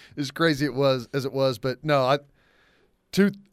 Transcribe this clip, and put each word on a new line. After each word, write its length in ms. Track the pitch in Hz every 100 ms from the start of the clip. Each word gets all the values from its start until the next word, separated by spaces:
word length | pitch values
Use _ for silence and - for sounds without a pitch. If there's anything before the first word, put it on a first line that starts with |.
| - -
as 120 | 135
crazy 360 | - 165 139 147
it 80 |
was, 340 | 123 139 131 117
as 100 | 139
it 80 | 131
was, 260 | 131 135 123
but 240 | 131 123
no, 180 | 156 143
I, 140 | 127 143 - _ _ _ _ _ _ _ _
two, 180 | - 202 190 _